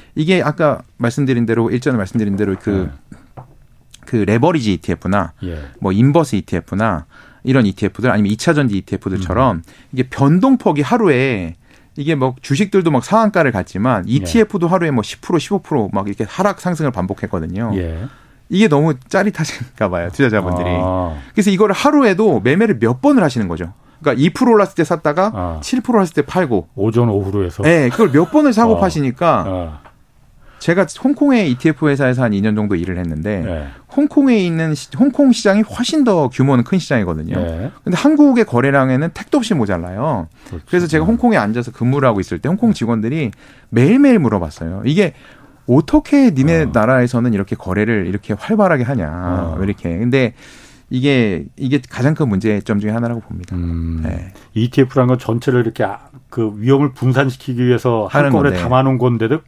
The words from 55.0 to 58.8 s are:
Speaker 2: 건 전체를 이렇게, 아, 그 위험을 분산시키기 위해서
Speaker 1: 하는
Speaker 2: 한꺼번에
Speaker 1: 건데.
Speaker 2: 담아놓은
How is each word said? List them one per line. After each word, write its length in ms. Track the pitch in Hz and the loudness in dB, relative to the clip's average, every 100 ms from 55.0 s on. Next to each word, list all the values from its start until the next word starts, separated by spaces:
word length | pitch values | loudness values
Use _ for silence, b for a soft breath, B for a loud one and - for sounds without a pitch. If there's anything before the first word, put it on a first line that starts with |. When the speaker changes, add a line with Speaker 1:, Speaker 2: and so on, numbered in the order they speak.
| 123 | 0
Speaker 2:
건 100 | 127 | 0
전체를 440 | - 117 135 123 | -2 -4 0 0
이렇게, 220 | 113 - | -2 -2
아, 160 | 101 104 - 123 - | -4 -6 -16 -20 -12
그 240 | 123 110 104 | -6 -6 -2
위험을 340 | 120 139 147 | 0 2 2
분산시키기 720 | 131 127 131 139 127 - 120 123 | 0 0 2 0 -4 -8 -2 0
위해서 420 | 120 127 113 101 | 2 0 0 0
Speaker 1:
하는 140 | 143 143 | 0 2
Speaker 2:
한꺼번에 220 | 113 - | 2 2
Speaker 1:
건데. 120 | 87 | 0
Speaker 2:
담아놓은 360 | 87 127 | 2 2